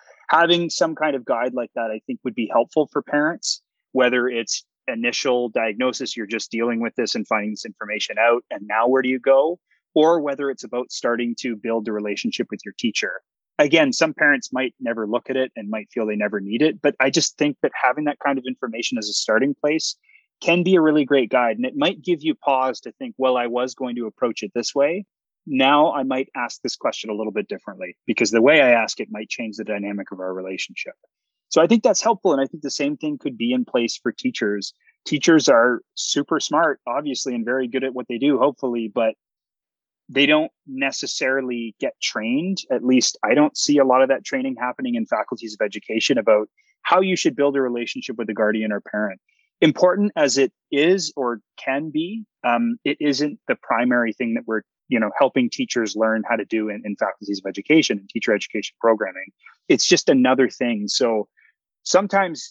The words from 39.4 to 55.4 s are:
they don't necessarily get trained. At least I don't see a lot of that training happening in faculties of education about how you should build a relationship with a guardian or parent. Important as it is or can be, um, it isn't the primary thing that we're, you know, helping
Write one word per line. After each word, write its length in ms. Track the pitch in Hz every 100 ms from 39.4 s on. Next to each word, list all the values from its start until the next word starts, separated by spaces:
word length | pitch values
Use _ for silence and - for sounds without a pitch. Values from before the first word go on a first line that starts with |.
| _ _ _ _ _ _ _
they 140 | 131 143
don't 240 | 151 160 - -
necessarily 1120 | 131 135 131 135 - 135 135 131 120 117 -
get 140 | 131 -
trained. 560 | - - 110 127 175 190 -
At 160 | 123
least 320 | 120 127 - -
I 100 | 107
don't 220 | 131 151 -
see 220 | - 147
a 60 |
lot 180 | 135 127
of 60 | 131
that 160 | 135
training 320 | - 135 131 123
happening 380 | 123 123 127 120
in 100 | 107
faculties 480 | 110 104 117 113
of 100 | 107
education 540 | 107 104 - 113 - 131
about 300 | 107 107 107 _ _ _
how 180 | - 180
you 140 | 190
should 220 | 180 165 123
build 200 | 143 139
a 40 |
relationship 560 | 127 120 117 131 123 117
with 100 | 110
a 60 |
guardian 380 | 110 107 107 107
or 80 | 104
parent. 400 | - 104 107 95 _ _ _ _
Important 500 | 160 - 180 185 208 175
as 200 | 143 120
it 160 | 131 - _
is 400 | 139 156 190 160
or 240 | - 123 117 - -
can 340 | - 135 156
be, 340 | 147 170 220 214 _
um, 360 | 123 120 117 120
it 120 | 143 143
isn't 380 | 147 135 147 - -
the 80 | 123
primary 500 | - 117 123 123 117
thing 220 | 107 120
that 140 | 117 120
we're, 140 | 110 - _ _
you 100 | 120
know, 140 | 107 -
helping 320 | 135 135